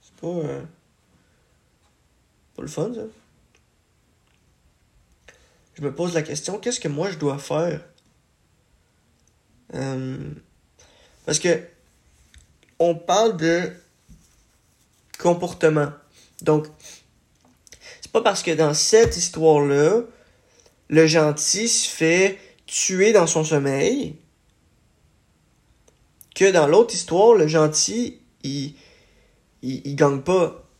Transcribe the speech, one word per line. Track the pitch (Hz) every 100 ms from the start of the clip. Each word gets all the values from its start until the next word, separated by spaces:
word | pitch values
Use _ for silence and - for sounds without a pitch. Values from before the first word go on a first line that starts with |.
C'est | _ _
pas, | 165
euh, | 175 147 139 160 _ _ _ _ _ _ _ _ _ _ _ _ _ _ _ _ _ _ -
pas |
le | -
fun, | 151 185
ça. | 240 214 - _ _ _ _ _ _ _ _ _ _ _ _ _ _ _ _ _ _ _ _ _ _ _ _ _ -
Je |
me | 143
pose | 147 175
la | 165
question, | 151 143 - 202
qu'est-ce | 240 247
que | 160
moi | 143 190
je | 170
dois | 147 139
faire ? | - 151 170 156 - _ _ _ _ _ _ _ _ _ _ _ _ _ _ _ _ _ _
Euh, | - 135 131 131 135 143 151 _ _ _ _ _ _ _ _ -
parce | 151
que | 180 156 - _ _ _ _ _ _ _ _ _ _ _
on | 170
parle | 165 - 185 226 185
de | 160 170 180 - _ _ _ - _ _ _ _ _ _ _ _ _ -
comportement. | 175 175 175 - 165 151 143 - _ _ _ _
Donc, | - 156 151 - - - _ _ _ _ _ _ _ - - -
c'est | -
pas | -
parce | 226 190
que | -
dans | 156 156 147
cette | - 220 233 180
histoire-là, | - - 160 151 143 139 151 214 240 _ _ _ _ _ _ _ _
le | 151 160
gentil | 165 151 147 - 190 226
se | - -
fait | - 160 175 190 196 - _ -
tuer | - - 185 202
dans | 214 165
son | 160
sommeil | 156 151 139 135 156 277 - 151 _ _ _ _ _ _ _ _ _ _ _ _ _ _ _ _ _ _ _ _ - -
que | 196
dans | 185 147
l'autre | 170 233
histoire, | - - 170 214 226
le | 151
gentil, | 160 151 156 - 214 240 - _ _
il, | 143 143 139 - _ _ _ _ _ _ _ _
il, | 127 131 143
il | 143
gagne | 147 139
pas | 135 185 170 - -